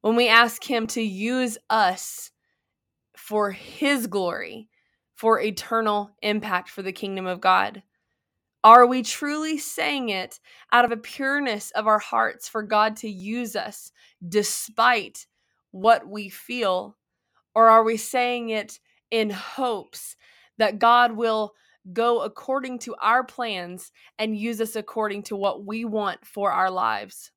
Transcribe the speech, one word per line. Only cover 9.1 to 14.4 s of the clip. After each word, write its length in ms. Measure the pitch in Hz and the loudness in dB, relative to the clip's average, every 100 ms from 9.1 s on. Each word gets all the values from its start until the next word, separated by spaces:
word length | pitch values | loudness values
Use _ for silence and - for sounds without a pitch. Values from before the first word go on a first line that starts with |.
| - 294 294 311 311 | -6 -6 -6 -4 -6
saying 540 | - - 320 285 240 | -8 -6 -4 -4 -4
it 280 | 196 185 - _ - - | -4 -6 -14 _ -20 0
out 140 | 240 | 2
of 80 | 240 | 2
a 40 | 226 | -2
pureness 720 | 240 - 269 285 277 208 - | -10 -6 -2 -2 -2 -4 -6
of 160 | - 214 | -4 2
our 120 | 214 | 2
hearts 480 | - 233 226 - - | 2 -2 -2 -4 -10
for 160 | 226 | -8
God 320 | 208 214 214 214 | -2 2 0 -2
to 120 | 226 | -12
use 480 | 190 190 233 233 196 | -10 -8 -6 -6 -6
us 340 | - - - _ _ _ 175 | -8 -12 -20 _ _ _ -4
despite 1000 | 202 | -2